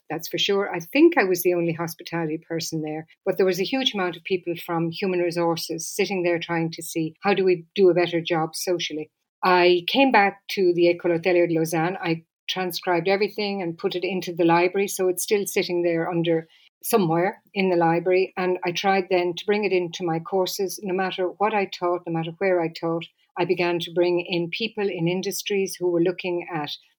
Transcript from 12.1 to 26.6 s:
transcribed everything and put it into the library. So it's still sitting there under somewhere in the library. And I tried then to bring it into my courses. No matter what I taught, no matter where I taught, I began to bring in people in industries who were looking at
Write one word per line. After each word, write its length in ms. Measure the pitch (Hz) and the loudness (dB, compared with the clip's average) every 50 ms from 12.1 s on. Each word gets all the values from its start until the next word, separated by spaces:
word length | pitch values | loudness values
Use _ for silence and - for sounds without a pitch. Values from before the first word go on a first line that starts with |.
| 165 165 - _ _ _ _ - | -2 -4 -4 _ _ _ _ -8
transcribed 600 | - 190 185 180 175 - - 190 175 170 165 190 | -6 -4 -4 -4 -6 -4 -2 0 0 0 2 2
everything 540 | 196 196 214 202 - - 208 202 196 196 185 | 2 2 2 -2 -2 -4 -4 -4 -4 -4 -4
and 140 | 170 170 | -6 -6
put 200 | - - 196 180 | -4 -4 -4 -2
it 80 | 180 185 | -2 -4
into 280 | 180 196 185 170 180 170 | -2 -4 -4 -4 -6 -2
the 120 | 165 175 | 2 4
library. 420 | 165 170 175 175 180 180 196 202 | 4 6 4 4 2 2 0 -2
So 220 | 190 - - 185 185 | -2 -2 0 0 0
it's 160 | 180 180 - | 0 -2 -2
still 220 | - 220 202 196 | 0 0 0 0
sitting 360 | - - 208 175 180 180 175 175 | -2 -2 -2 -2 0 -2 0 0
there 260 | 175 170 165 165 170 | 0 0 0 -2 -2
under 380 | 175 170 165 170 165 160 165 - _ _ _ _ _ _ - | -2 0 0 2 0 0 -2 -6 _ _ _ _ _ _ -6
somewhere 580 | - 233 220 185 160 160 170 175 196 220 - _ _ _ | -2 0 2 2 2 2 2 0 0 -2 -6 _ _ _
in 160 | 202 190 190 | -2 0 2
the 60 | 180 | 2
library. 580 | 170 170 165 165 170 170 185 185 185 190 185 - | 4 4 4 2 2 2 2 2 2 2 0 -2
And 220 | 190 185 180 185 180 - | -4 -2 -2 -2 -2 -2
I 60 | 180 | -4
tried 380 | 175 - - 196 190 196 180 185 | -4 -2 0 2 2 2 0 0
then 240 | 190 180 180 180 170 | 0 0 0 -2 -4
to 100 | 175 - | -4 -2
bring 180 | 208 208 208 214 | -2 0 0 0
it 80 | 190 190 | 0 0
into 320 | 180 180 170 170 - 185 | 0 -2 -2 -6 -6 -4
my 160 | 170 165 165 | -4 -4 -4
courses. 580 | 165 - 196 190 180 180 - - 196 180 - - | -4 -2 -2 -2 -2 -2 -2 -4 -4 -6 -6 -8
No 140 | 208 190 180 | -6 -4 -2
matter 320 | 190 185 185 175 - 185 | -2 -2 -2 -2 -2 -4
what 280 | 175 - - 202 214 214 | -4 -2 -2 -2 0 2
I 100 | 208 196 | 0 -2
taught, 380 | 190 - - 180 175 180 170 - | -2 -4 -4 -2 -2 -2 -2 -2
no 60 | 175 165 | -4 -4
matter 180 | 165 165 165 165 - | -4 -4 -4 -4 -2
where 220 | 202 190 180 175 | 0 2 2 2
I 80 | 165 165 | 0 -2
taught, 380 | 165 - - 165 165 170 165 - _ _ _ _ _ 185 | -4 -4 -4 -2 -2 -4 -6 -8 _ _ _ _ _ -4
I 60 | 175 | -2
began 320 | 175 185 170 175 175 175 170 | 0 0 0 0 0 0 -2
to 120 | 170 170 165 | -4 -4 0
bring 260 | 180 175 180 175 175 175 180 | 0 2 2 2 0 -2 -2
in 220 | 185 175 170 170 | -2 -2 -2 -2
people 360 | - - 226 220 - 214 202 | -4 -4 -6 -6 -4 -4 -4
in 220 | 196 180 170 165 170 | -4 -2 0 0 0
industries 640 | 180 190 185 202 185 - - - 208 196 190 180 - - | 0 0 -2 -4 -6 -6 -4 -2 0 0 0 -2 -4 -2
who 100 | 175 180 | -2 0
were 140 | 170 170 170 | 2 2 2
looking 440 | 185 180 180 - 185 175 175 165 - 156 | 2 0 -2 -4 -4 -4 -4 -6 -6 -6
at 180 | 156 | -6